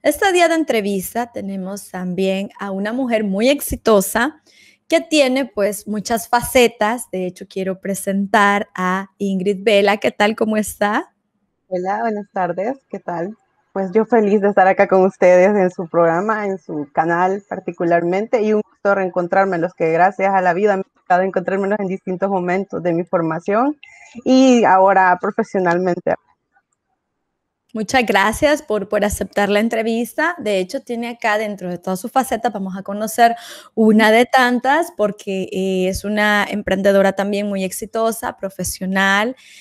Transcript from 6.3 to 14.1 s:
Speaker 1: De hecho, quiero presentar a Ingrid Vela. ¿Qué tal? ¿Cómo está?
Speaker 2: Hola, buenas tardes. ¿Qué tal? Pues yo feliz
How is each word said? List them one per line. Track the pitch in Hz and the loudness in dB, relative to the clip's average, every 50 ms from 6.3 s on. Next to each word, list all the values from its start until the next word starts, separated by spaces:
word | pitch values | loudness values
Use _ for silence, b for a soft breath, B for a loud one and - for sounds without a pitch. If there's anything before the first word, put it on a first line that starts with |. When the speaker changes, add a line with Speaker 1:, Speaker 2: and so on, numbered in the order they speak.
| - 240 - - - 262 240 233 - - 208 208 233 247 - _ | -2 -2 -2 2 4 4 4 4 2 0 -2 -2 -2 -6 -8 _
Speaker 1:
De | - 185 185 | -6 -6 -6
hecho, | 180 185 - 196 | -6 -8 -12 -20
quiero | _ - 190 190 190 190 185 | _ -8 -6 -6 -6 -6 -6
presentar | - 190 196 - - 202 190 196 202 196 - 214 202 202 202 202 - _ _ | -6 -8 -8 -6 -4 -4 -2 -2 -2 2 2 4 4 4 2 0 -2 _ _
a | - 185 180 185 190 196 - _ _ | -4 -2 -2 -2 -4 -6 -10 _ _
Ingrid | 202 196 190 190 185 202 208 190 196 | -4 -4 -2 -2 -2 -2 -4 0 0
Vela. | 233 208 202 202 202 208 | 2 4 4 4 2 0
¿Qué | 208 - 214 | 0 -2 -4
tal? | - - 208 208 220 | 0 0 0 0 0
¿Cómo | - 226 214 214 | -2 -2 -2 0
está? | 214 208 - - _ 208 208 214 269 381 _ _ _ _ _ _ _ _ _ _ _ _ | -2 -4 -4 -4 _ -2 -2 -2 -4 -4 _ _ _ _ _ _ _ _ _ _ _ _
Speaker 2:
Hola, | _ 185 180 180 190 202 214 | _ -6 -4 -4 -4 -4 -2
buenas | 233 233 214 208 202 _ _ | -2 -4 -4 -6 -8 _ _
tardes. | 196 180 170 170 185 190 233 277 269 _ _ | -4 -4 -4 -4 -4 -4 -6 -6 -8 _ _
¿Qué | - 196 | -14 -12
tal? | _ - 175 170 170 202 226 _ _ _ _ _ _ _ _ | _ -8 -8 -6 -8 -8 -10 _ _ _ _ _ _ _ _
Pues | 196 196 185 | -6 -6 0
yo | 180 220 220 | 0 0 2
feliz | 220 | 4